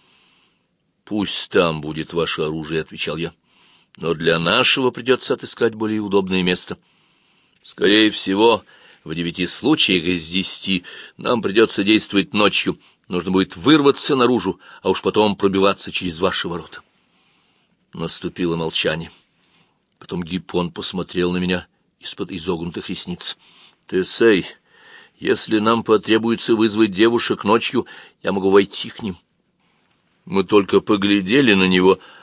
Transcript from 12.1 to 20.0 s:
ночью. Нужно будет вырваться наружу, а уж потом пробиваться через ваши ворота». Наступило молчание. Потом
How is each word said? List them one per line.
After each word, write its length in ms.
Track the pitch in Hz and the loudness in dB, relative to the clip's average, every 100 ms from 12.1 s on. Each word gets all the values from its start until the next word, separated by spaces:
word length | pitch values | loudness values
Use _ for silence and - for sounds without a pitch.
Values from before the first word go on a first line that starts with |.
| 101 90 | -2 -2
ночью. 460 | 104 104 - 95 80 _ _ - | 2 2 2 -4 -6 _ _ -8
Нужно 220 | 90 87 | -6 0
будет 280 | 92 92 - | 0 0 -2
вырваться 580 | 110 151 143 131 - 135 | 2 4 4 2 2 2
наружу, 420 | 120 123 92 - - - | 2 2 -2 -6 -10 -6
а 80 | 95 | -2
уж 140 | 95 | -2
потом 340 | 98 104 107 98 | 0 2 2 2
пробиваться 560 | 101 95 98 95 - | 0 2 2 0 -4
через 260 | - 90 80 | -6 -6 -2
ваши 300 | 92 - 92 | -2 -2 -6
ворота». 320 | 85 78 - - _ _ _ _ _ _ _ _ _ _ | -8 -10 -18 -20 _ _ _ _ _ _ _ _ _ _
Наступило 640 | - 82 - 87 - 87 82 | -8 -6 -6 -6 -4 -4 -2
молчание. 540 | 80 - 85 80 82 - _ _ _ _ _ _ _ | -4 -2 -2 -4 -6 -16 _ _ _ _ _ _ _
Потом 240 | _ | _